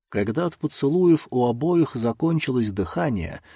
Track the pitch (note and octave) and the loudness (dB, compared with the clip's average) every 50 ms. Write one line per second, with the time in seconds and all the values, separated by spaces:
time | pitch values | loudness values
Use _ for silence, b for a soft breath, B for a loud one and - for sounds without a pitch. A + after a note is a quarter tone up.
0 | _ _ - G2+ G2+ A2+ A2 D3+ F3 E3+ - - - D3 - - D3+ C#3 D#3 F#3 | _ _ -4 -2 -2 0 0 -2 -2 -4 -4 -4 -6 -6 -4 -2 0 0 2 4
1 | F#3 F3 E3 D#3 - - - B2+ A#2+ A#2+ A#2 A#2+ D3 E3+ F3 E3+ D#3+ - - B2 | 4 6 4 4 2 -2 -2 0 2 2 0 0 0 0 2 2 2 2 0 -2
2 | A2 A#2 A2 - D#3+ E3 E3 D#3 - - B2+ B2 A2+ G#2 F#2+ G2+ F#2 - - E3+ | -2 -2 -2 -2 -2 0 0 0 -2 0 0 0 0 0 -2 -4 -4 -4 -2 -2
3 | F3 D3+ A#2 F#2+ D#2+ C#2+ - - B B B | -2 -2 -2 -2 -4 -6 -8 -12 B B B